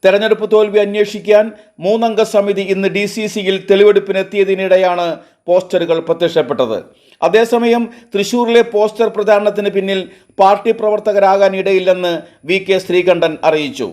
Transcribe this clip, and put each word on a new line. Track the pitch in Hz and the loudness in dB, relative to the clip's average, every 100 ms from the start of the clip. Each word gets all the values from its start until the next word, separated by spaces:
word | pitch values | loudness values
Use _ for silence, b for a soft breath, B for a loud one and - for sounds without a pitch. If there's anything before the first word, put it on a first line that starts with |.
തെരഞ്ഞെടുപ്പ് | 185 196 220 214 208 | 4 2 2 0 2
തോൽവി | 214 214 202 | 2 2 2
അന്വേഷിക്കാൻ | 208 208 208 208 185 208 214 214 B _ | 0 0 -2 -4 2 2 2 -4 B _
മൂന്നംഗ | 170 220 226 208 214 | -2 -2 -2 0 0
സമിതി | 214 202 196 190 | 0 0 -2 -2
ഇന്ന് | 190 190 175 | -2 -2 -2
ഡി | 202 | -6
സി | 202 214 | -6 -6
സിയിൽ | 214 190 190 190 | -6 -2 -4 0
തെളിവെടുപ്പിനെത്തിയതിനിടെയാണ് | 196 208 202 196 190 190 202 196 190 190 185 185 175 170 156 b b - | 4 6 4 0 -4 -4 -2 0 0 2 2 2 0 -4 -6 b b 0
പോസ്റ്ററുകൾ | 180 180 180 170 165 165 | 0 0 -4 0 -2 -2
പ്രത്യക്ഷപ്പെട്ടത്. | 165 170 165 135 139 123 107 - b b b 170 | -2 0 0 -2 -2 -2 -4 -8 b b b 0
അതേസമയം | 196 226 240 233 233 226 B B | 2 2 0 0 0 -2 B B
തൃശൂരിലെ | 202 196 240 233 233 233 | -6 -4 -2 2 2 2
പോസ്റ്റർ | 208 214 220 226 208 | 0 -2 0 -4 0
പ്രചാരണത്തിന് | 202 208 208 202 202 190 | 2 4 2 -2 -4 -4
പിന്നിൽ | 196 196 180 b b - | -2 -4 -6 b b 0
പാർട്ടി | 196 202 226 226 | 2 2 0 -2
പ്രവർത്തകരാകാൻ | 214 208 208 202 196 196 196 190 | 0 -2 0 2 2 4 2 0
ഇടയില്ലെന്ന് | 185 190 185 185 180 170 B B - | 0 0 0 0 -2 -6 B B -4
വി | 185 185 | -4 0
കെ | 190 185 | -4 0
ശ്രീകണ്ഠൻ | 180 180 170 165 156 160 | -2 2 0 0 -2 -2
അറിയിച്ചു. | 156 147 120 110 | 0 -4 -6 -10